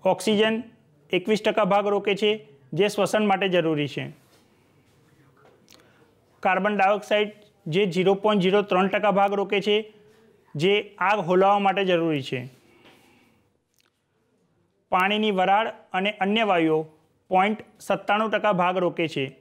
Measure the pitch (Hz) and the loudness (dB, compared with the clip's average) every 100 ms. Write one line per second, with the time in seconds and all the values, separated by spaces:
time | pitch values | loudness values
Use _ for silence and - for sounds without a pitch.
0 | 190 180 - 208 214 220 - _ _ _ | 0 0 0 2 0 -2 -8 _ _ _
1 | _ 185 180 214 220 214 202 202 202 202 | _ -4 -2 0 0 0 2 2 2 -2
2 | 202 196 214 214 - - _ 160 202 208 | -2 -2 -2 -2 -8 -20 _ -2 0 0
3 | 185 214 208 190 196 180 165 151 147 147 | 0 0 0 0 2 0 0 -2 -4 -8
4 | 135 - _ _ _ _ _ _ _ _ | -12 -16 _ _ _ _ _ _ _ _
5 | _ _ _ _ _ _ _ - _ _ | _ _ _ _ _ _ _ -20 _ _
6 | _ _ _ _ 196 185 196 208 190 208 | _ _ _ _ -2 0 0 2 2 0
7 | 202 208 208 - - _ - 165 208 165 | 0 -2 -2 -6 -20 _ -4 -2 0 0
8 | 185 196 214 208 180 202 202 180 190 208 | 0 2 2 2 2 2 2 0 0 0
9 | 208 196 196 202 190 202 208 208 220 _ | 0 2 0 0 -2 -2 0 -2 -4 _
10 | _ _ _ _ _ 143 175 208 208 - | _ _ _ _ _ -2 0 0 -2 -4
11 | 185 214 165 185 190 202 202 190 190 175 | 0 0 2 4 4 4 2 0 0 0
12 | 165 151 131 131 127 _ _ _ - _ | 0 -2 -4 -8 -10 _ _ _ -20 _
13 | _ _ _ _ _ _ _ _ _ _ | _ _ _ _ _ _ _ _ _ _
14 | _ _ _ _ _ _ _ _ _ 185 | _ _ _ _ _ _ _ _ _ -2
15 | 190 214 214 190 185 202 226 - _ 185 | 0 0 -2 0 2 2 0 -8 _ -4
16 | 196 214 190 220 214 180 160 156 156 _ | -4 -2 -2 0 2 2 2 0 -4 _
17 | _ _ _ 185 196 214 - _ - 190 | _ _ _ 0 0 -2 -10 _ -6 -4
18 | - 208 220 208 214 185 180 185 175 165 | 0 0 0 0 0 2 0 0 -2 -2
19 | 160 147 131 - | -6 -4 -8 -10